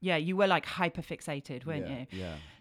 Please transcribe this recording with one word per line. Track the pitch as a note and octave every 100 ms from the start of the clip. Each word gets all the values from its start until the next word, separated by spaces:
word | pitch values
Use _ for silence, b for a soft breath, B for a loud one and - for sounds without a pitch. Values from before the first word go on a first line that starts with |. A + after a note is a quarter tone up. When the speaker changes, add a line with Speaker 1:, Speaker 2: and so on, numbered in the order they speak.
Speaker 1:
Yeah, | F#3 E3
you | D#3+ F#3
were, | G3
like, | E3+ -
hyper-fixated, | - F3 E3+ D#3 D#3+ - C#3+ - B2+
weren't | C3 D3+ E2+
Speaker 2:
Yeah, | C3
Speaker 1:
you? | B2+ F#2
Speaker 2:
yeah. | F2+ D#2 D2+ B